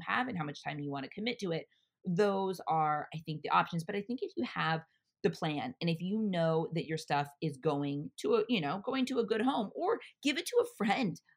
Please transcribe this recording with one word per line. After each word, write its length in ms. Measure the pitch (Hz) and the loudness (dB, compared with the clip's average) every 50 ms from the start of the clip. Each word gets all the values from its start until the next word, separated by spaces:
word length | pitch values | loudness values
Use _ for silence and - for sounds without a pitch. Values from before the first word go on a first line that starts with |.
| 165 | -4
have 220 | - 190 233 254 254 | -2 0 0 0 0
and 100 | 220 180 | -2 -4
how 80 | 151 | -4
much 180 | 147 147 - - | -4 -6 -8 -6
time 160 | 147 147 147 | -6 -6 -4
you 120 | 147 143 | -4 -4
wanna 180 | 139 139 135 - | -4 -6 -6 -8
commit 300 | - 190 208 240 240 - | -6 -4 -4 -4 -4 -2
to 120 | - 180 | -2 -2
it, 160 | 165 - 85 - _ _ _ _ _ _ - | -2 -2 -4 -8 _ _ _ _ _ _ -4
those 540 | 190 175 170 208 202 196 196 196 190 190 175 - - | -2 2 4 4 4 4 2 0 0 -2 -2 -2 0
are, 400 | 160 160 156 151 151 151 - - - | 2 2 4 4 2 0 -2 -6 -10
I 60 | 160 | -10
think, 220 | - - 156 147 | -8 -6 -8 -6
the 80 | - - | -2 2
options. 340 | - 180 170 - - 170 160 | 4 4 4 4 0 -4 -4
But 120 | - 202 | -2 -4
I 60 | 202 | -4
think 180 | 202 - 240 262 | -4 -4 -6 -6
if 100 | - 381 - | -6 -6 -4
you 100 | - 254 | -4 -4
have 380 | 233 - 175 160 160 165 160 - _ _ _ _ _ _ _ | -4 -2 0 0 2 2 0 -2 _ _ _ _ _ _ _
the 80 | - 190 | 0 0
plan, 460 | 165 - - 160 151 143 117 127 123 - | 0 0 -2 -2 -2 -2 -4 -6 -6 -2
and 80 | - 170 | 0 0
if 120 | 165 165 | 0 0
you 160 | 175 185 202 220 220 | 0 -2 -2 0 0
know 480 | 208 185 170 165 165 160 160 165 156 156 | 0 2 2 4 4 4 2 2 0 -2
that 140 | 165 143 - | -4 -2 -2
your 100 | 160 156 | -4 -4
stuff 300 | - - 151 143 143 143 - - | -2 0 0 0 0 -2 -4 -4
is 160 | - 160 143 - | -4 -4 -2 -2
going 520 | - 156 147 143 143 143 143 143 151 - - - | 0 0 0 0 0 -2 -2 -4 -4 -8 -8 -4
to 200 | - - 240 226 | 0 2 4 4
a, 60 | 208 - | 4 2
you 100 | - 202 | 2 0
know, 200 | 156 143 160 196 | 2 0 -2 -2
going 260 | - - 262 269 254 | -4 -2 0 0 0
to 140 | 254 262 247 | 0 2 0
a 60 | 233 | 2
good 160 | 196 226 226 | 2 2 2
home, 280 | 240 254 285 277 214 196 - | 2 2 2 0 -2 -4 -4
or 240 | - 320 370 466 - - - - - - | -2 0 0 0 0 -2 -10 -10 -2 0
give 140 | 277 302 311 | 0 0 0
it 80 | 370 - | -2 0
to 100 | - 480 480 | 2 2 2
a 120 | - - - | 2 0 -2
friend, 440 | 208 226 - - 262 185 160 - _ _ _ | 2 2 2 2 2 0 -2 -4 _ _ _